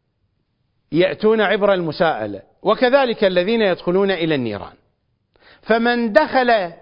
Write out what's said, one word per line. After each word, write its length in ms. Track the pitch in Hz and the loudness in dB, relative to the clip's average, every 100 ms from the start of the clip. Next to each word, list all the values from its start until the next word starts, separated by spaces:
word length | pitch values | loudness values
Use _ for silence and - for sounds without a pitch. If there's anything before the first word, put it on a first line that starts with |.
| _ _ _ _ _ _ _ _ _ | _ _ _ _ _ _ _ _ _
يأتون 480 | 156 180 - 214 220 | 0 0 0 0 2
عبر 340 | 190 208 202 | 0 0 0
المساءلة، 680 | 190 165 143 165 120 107 98 - _ | 0 -2 -2 -2 -2 -6 -10 -16 _
وكذلك 600 | 180 214 247 277 254 220 | -2 0 2 2 2 0
الذين 360 | 196 180 180 233 | 0 0 0 0
يدخلون 500 | 202 170 180 185 196 | 0 -2 -2 0 0
إلى 240 | 180 165 | 0 -2
النيران. 400 | 143 117 101 - - _ _ _ _ _ _ _ _ | -2 -4 -8 -12 -20 _ _ _ _ _ _ _ _
فمن 500 | - 226 233 240 233 | -2 0 0 -2 2
دخل 600 | 294 302 262 247 220 170 165 | 2 2 0 2 0 -2 -10